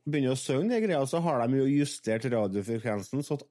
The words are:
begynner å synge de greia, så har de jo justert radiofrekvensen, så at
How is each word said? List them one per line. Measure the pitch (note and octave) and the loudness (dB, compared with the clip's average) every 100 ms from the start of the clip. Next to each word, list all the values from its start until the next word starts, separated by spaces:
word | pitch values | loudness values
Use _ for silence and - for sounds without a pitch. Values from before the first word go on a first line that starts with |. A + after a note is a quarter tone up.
begynner | D3+ D3 C3 | -4 0 2
å | C3 | 0
synge | - C3+ G#3+ | 0 0 2
de | A#3 | 0
greia, | G#3+ D3+ C3+ | 2 0 0
så | E3 | 0
har | E3 C3 | 0 2
de | A#2 C3+ | 2 2
jo | C3+ | 4
justert | C#3+ C#3+ - A2 A2 B2+ | 2 0 -2 -2 -2 0
radiofrekvensen, | A#2 G#2 G2+ G2 A2+ A2+ G#2 G2 C3+ | 0 0 -2 -2 -4 -2 -4 -4 -6
så | C#3+ C#3+ | -4 -6
at | - | -6